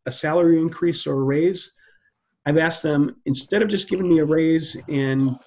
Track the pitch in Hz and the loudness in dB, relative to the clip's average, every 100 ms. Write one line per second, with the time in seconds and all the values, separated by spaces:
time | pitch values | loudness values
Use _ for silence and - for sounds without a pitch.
0 | - - 156 170 170 160 165 165 170 165 | -10 -6 -2 2 4 4 2 -2 -4 -2
1 | 151 135 135 143 175 180 - _ _ _ | -4 -2 0 2 0 -2 -12 _ _ _
2 | _ _ _ _ 143 151 165 - 156 147 | _ _ _ _ 0 2 2 -2 0 2
3 | 147 - - 127 - 208 208 202 - 185 | 0 -2 -6 -6 -2 -2 0 -2 -4 -2
4 | 180 160 151 160 160 160 147 - - 143 | 2 2 2 2 2 0 -2 -12 -6 -2
5 | 135 135 135 123 | 0 0 0 -2